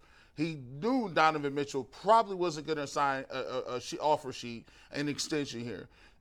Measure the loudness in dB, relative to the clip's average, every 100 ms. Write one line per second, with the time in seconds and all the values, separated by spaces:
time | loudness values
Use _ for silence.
0 | -20 -20 -16 -4 -4 -4 -12 -2 2 2
1 | 2 4 6 4 0 -2 -2 -4 -6 -2
2 | 6 6 6 0 -2 -2 -4 -4 -2 0
3 | 2 0 -4 -6 -4 -4 -4 -6 -6 -2
4 | 2 2 0 -10 -10 -12 -14 -20 -10 -4
5 | -4 -4 -2 -2 -2 -6 -8 -10 -12 _
6 | -20 _